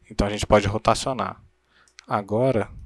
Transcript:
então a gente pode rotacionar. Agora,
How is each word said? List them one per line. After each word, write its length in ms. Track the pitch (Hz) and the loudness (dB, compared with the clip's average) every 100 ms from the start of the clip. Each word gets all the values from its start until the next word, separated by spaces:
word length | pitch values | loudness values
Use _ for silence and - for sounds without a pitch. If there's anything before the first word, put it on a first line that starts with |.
| _ | _
então 180 | 107 101 | -4 -2
a 20 | |
gente 160 | 104 - | -2 4
pode 220 | 107 101 | 4 4
rotacionar. 760 | 107 - 110 135 131 - - - _ _ _ _ - - | 0 2 2 -2 -4 -6 -8 -20 _ _ _ _ -20 -6
Agora, 640 | 117 98 107 131 117 98 - | -6 -2 0 2 0 -4 -10